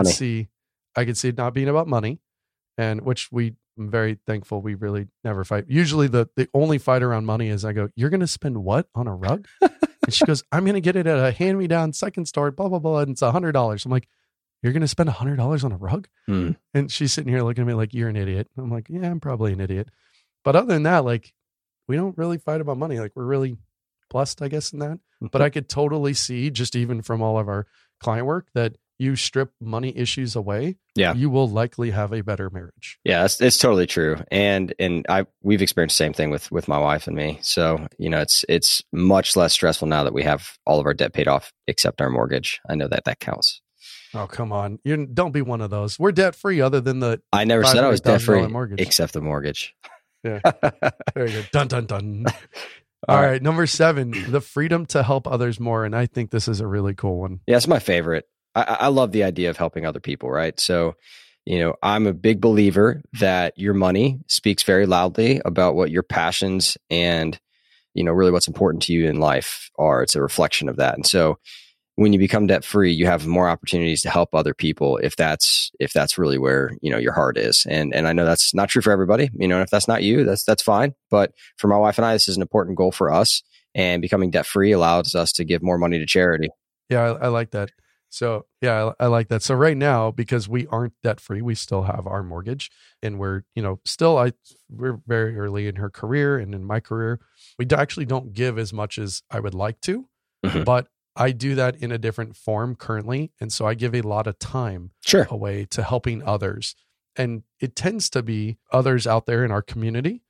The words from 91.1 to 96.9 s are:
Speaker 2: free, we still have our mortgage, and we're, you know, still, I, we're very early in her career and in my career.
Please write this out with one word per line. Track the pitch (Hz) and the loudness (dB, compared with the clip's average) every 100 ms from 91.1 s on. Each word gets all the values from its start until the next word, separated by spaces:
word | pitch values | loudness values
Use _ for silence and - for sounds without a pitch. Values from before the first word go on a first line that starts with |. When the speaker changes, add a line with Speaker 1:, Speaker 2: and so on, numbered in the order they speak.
| 107 | -4
Speaker 2:
free, | - 101 | -6 -6
we | 120 | -4
still | 110 - 98 | -6 -4 -2
have | 95 - 95 | -2 -4 -6
our | 98 | -8
mortgage, | 90 82 101 135 - _ _ _ | -8 -10 -10 -10 -12 _ _ _
and | 110 101 | -8 -6
we're, | 98 95 - | -4 -4 -6
you | 117 | -6
know, | 101 95 | -4 -4
still, | - - 165 151 | -6 0 2 4
I, | 120 - _ _ _ | 2 -2 _ _ _
we're | 113 131 113 117 | -8 -6 -6 -4
very | 117 110 107 | -2 -2 -4
early | 101 101 104 | -6 -4 -6
in | 95 | -6
her | 101 | -8
career | - 110 143 143 139 | -8 -4 0 0 0
and | 98 98 | -4 -8
in | |
my | 98 110 | -6 -6
career. | - | -4